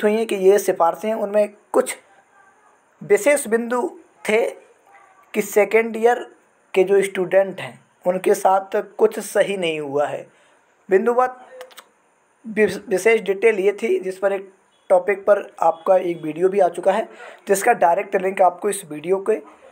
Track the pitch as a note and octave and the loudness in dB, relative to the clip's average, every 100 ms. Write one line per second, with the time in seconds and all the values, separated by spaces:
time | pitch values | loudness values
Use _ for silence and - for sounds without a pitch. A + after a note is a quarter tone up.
0 | G#3+ G#3+ A3+ G3+ F#3+ G3+ G3 F3+ E3 E3 | 0 0 -2 2 4 4 2 0 0 0
1 | A3 A3 G#3 G#3 G#3 - _ - B3 - | -4 -4 -2 0 -2 -4 _ -2 -2 -6
2 | _ _ _ _ _ _ _ _ _ _ | _ _ _ _ _ _ _ _ _ _
3 | D#3 G3+ C#4+ C#4+ A3 A3+ A#3 B3 - - | 0 2 2 0 0 -4 -2 -4 -6 -8
4 | _ _ - G#3+ - - - _ _ - | _ _ -2 0 -2 -6 -18 _ _ -20
5 | _ _ _ A3 G3+ G#3+ G3+ A3 A3+ A3 | _ _ _ -6 -2 0 2 2 -2 0
6 | A3+ A#3+ - _ _ _ _ F#3+ F#3 G3 | 0 0 -4 _ _ _ _ 0 2 2
7 | G3 F#3+ F3 F#3+ G3 - C3 - _ _ | 0 -4 0 2 0 -4 -14 -16 _ _
8 | F3+ F#3 A3 G3 F#3+ F#3+ F#3+ G#3+ G3+ - | -4 -2 0 2 2 0 -2 -6 -6 0
9 | G#3+ G#3+ G#3 G#3 F#3 G3+ E3+ D#3 D3 C#3 | 0 0 -4 -2 0 -2 -4 -4 -4 -2
10 | C#3+ C3+ - _ _ _ _ _ - F#3+ | -2 -4 -12 _ _ _ _ _ 0 0
11 | A3+ A#3+ B3 - - - - - - _ | 2 0 0 -4 -20 -20 -20 -20 -20 _
12 | _ _ _ _ A#3 G#3 G3+ G3 - F#3 | _ _ _ _ -8 -2 0 -2 -6 -2
13 | A3+ A3 G3 G3 A3+ G#3 G3 G3+ A3+ F#3 | 2 2 0 0 0 2 0 0 -2 -2
14 | F#3 F#3 G3 F#3+ G3 _ _ _ - F#3 | -4 -4 -4 -4 -8 _ _ _ 0 2
15 | F#3 G3 G#3 G3+ - - E3 D#3 - F#3 | 2 0 2 2 0 -2 -2 0 2 2
16 | F3+ E3 D#3 D3+ F#3+ G3+ F3 F3 F#3 G3+ | 0 -6 -8 0 2 4 2 0 0 0
17 | A3 - - - - G3 A#3 G3+ E3+ F3+ | -2 -12 -20 -10 -2 0 2 4 4 2
18 | G#3 G3 F#3 F#3+ F3+ F3+ G#3 F#3+ D#3+ D3+ | 0 -2 0 2 2 2 -4 -6 -8 -10
19 | D#3+ F#3+ G3+ C#4 - - - | -4 -2 -2 -4 -6 -20 -20